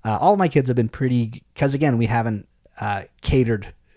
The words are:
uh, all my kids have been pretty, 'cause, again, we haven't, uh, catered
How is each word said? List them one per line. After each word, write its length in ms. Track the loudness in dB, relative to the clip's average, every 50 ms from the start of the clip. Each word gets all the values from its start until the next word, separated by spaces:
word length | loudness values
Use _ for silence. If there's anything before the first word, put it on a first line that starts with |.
| -2
uh, 140 | -4 -2 2
all 160 | 4 2 4
my 120 | 4 2 2
kids 200 | 2 2 2 2
have 60 | 2
been 140 | 0 0 -2
pretty, 560 | -2 -4 -2 0 0 0 0 -2 -6 -16 _ _ _
'cause, 180 | -2 -2 -2
again, 260 | 0 0 2 2 2 2
we 80 | 0
haven't, 420 | 0 0 0 0 -2 -4 -6 -8 _ _ _ _ _ _ -10
uh, 220 | -6 -6 -6 -6 -8 -14 _ _
catered 500 | -4 0 2 2 2 2 0 -4 -4 -12 -18 _ _ _ _